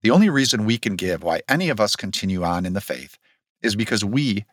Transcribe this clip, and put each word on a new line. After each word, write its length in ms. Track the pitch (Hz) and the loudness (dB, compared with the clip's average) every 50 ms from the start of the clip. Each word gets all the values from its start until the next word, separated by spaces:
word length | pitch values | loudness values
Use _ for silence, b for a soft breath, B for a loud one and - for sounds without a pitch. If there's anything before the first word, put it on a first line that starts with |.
The 80 | - 107 | 4 6
only 200 | 127 180 220 208 | 6 6 6 6
reason 340 | 151 139 135 - - 110 107 | 4 2 2 2 0 0 0
we 140 | 110 117 | 0 0
can 180 | 113 - 110 98 | 0 -2 -4 -4
give 260 | 87 92 92 87 80 | -2 -2 -2 -4 -2
why 200 | 85 85 82 85 - - | -2 -2 -2 -2 0 0
any 180 | 135 160 190 | 0 0 2
of 140 | 165 131 104 | -2 2 2
us 160 | 107 101 - | 0 0 0
continue 480 | - - 98 - - - 95 95 90 87 | -4 -6 -8 -6 -4 -4 -2 -2 -2 -2
on 200 | 85 87 90 90 | -2 -2 -2 -2
in 60 | 92 | -2
the 80 | 90 98 | -4 -6
faith 380 | - - 69 64 67 - - _ _ _ _ _ _ _ _ _ | -6 -6 -10 -10 -10 -18 -20 _ _ _ _ _ _ _ _ _
is 140 | - 113 104 | -4 -2 -2
because 300 | 104 113 - 120 104 101 | -2 -2 -2 -2 -2 -2
we 400 | 98 113 139 147 127 101 101 104 _ | 0 0 0 0 0 -2 -2 -4 _